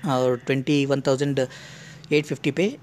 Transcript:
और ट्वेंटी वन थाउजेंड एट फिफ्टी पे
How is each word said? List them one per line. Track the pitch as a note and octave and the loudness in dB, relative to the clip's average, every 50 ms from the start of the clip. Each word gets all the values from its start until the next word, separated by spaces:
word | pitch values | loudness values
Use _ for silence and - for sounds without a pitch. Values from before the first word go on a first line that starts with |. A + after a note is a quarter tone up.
| - D#3 | 0 0
और | C3+ B2+ B2+ B2+ B2+ A#2+ - | 2 2 4 2 2 0 0
ट्वेंटी | - C#3 C3+ B2+ - D3 C#3+ C#3 | -2 -2 0 2 2 2 2 4
वन | C3+ C#3 C#3 C3+ | 2 0 0 2
थाउजेंड | C#3+ C3+ C3 C#3+ C#3+ C#3 C3+ | 2 2 2 2 0 0 0
एट | B2+ B2+ - - - - - - - - - - - - D3 D3+ D3 | -2 -2 -4 -16 -18 -18 -18 -18 -18 -20 -20 -20 -4 0 0 0 2
फिफ्टी | - D3 - - D3+ | 0 -6 -2 -2 -2
पे | C3+ D#3+ F3+ G#3 C#4 - | 0 0 0 -2 -2 -6